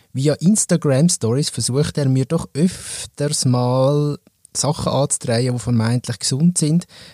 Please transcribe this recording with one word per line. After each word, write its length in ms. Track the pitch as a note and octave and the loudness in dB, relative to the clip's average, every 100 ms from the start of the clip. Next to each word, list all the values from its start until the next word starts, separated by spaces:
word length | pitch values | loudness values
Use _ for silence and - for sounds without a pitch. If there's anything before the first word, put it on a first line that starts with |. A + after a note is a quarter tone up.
| _ | _
via 220 | B2 C#3+ | -2 0
Instagram-Stories 1160 | - E3+ G#3+ - E3+ D3+ C3 F3 - A2+ B2+ D3 | 2 2 2 2 0 2 4 2 2 0 0 -2
versucht 480 | - A2+ C3 D#3+ - | -4 -2 0 -2 0
er 100 | C3+ | 0
mir 160 | C3 B2+ | 2 0
doch 240 | E3 - C3+ | -2 -4 0
öfters 920 | F3+ - - - - - D3 D3+ B2+ | 0 -2 -12 -12 -12 -4 -4 0 0
mal 720 | B2 B2 C3 C3+ D3 D3 C#3+ _ _ _ - | 2 2 2 2 2 0 -4 _ _ _ -4
Sachen 360 | C3+ D3+ - | -4 -2 -2
anzudrehen, 640 | C3 C#3+ - C3 A#2 B2+ | 0 0 -2 -2 -2 0
die 60 | B2 | -2
vermeintlich 580 | B2 A#2 A#2 B2 - - | 0 0 2 0 -4 -8
gesund 400 | - C3 E3+ F3+ | -4 0 2 2
sind, 280 | D3+ E3+ - - - | 0 0 -2 -12 -20